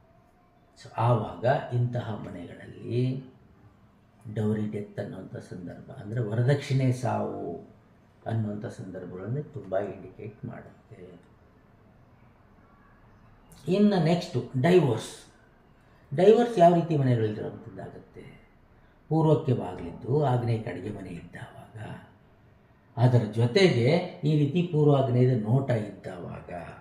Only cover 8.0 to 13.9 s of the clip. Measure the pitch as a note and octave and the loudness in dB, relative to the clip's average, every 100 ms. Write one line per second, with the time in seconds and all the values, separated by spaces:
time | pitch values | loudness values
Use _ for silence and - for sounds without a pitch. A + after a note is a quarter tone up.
8 | _ _ - A2+ G#2+ G#2 G#2 - F#2 F#2 | _ _ -6 -4 -4 -6 -10 -12 -12 -12
9 | F2 F#2 G#2 C#3 D3 - F#2+ F#2 G2+ - | -12 -10 -8 -8 -8 -12 -4 -4 -4 -8
10 | - - A2 - A2+ - - - - F#2+ | -16 -16 -16 -12 -12 -12 -18 -20 -20 -20
11 | F2+ F2 - - _ _ _ _ _ - | -20 -20 -20 -20 _ _ _ _ _ -20
12 | - - - _ _ - - _ - - | -20 -20 -20 _ _ -20 -20 _ -20 -20
13 | - - - - - - - G3 G#3 | -20 -20 -20 -20 -20 -12 -2 4 4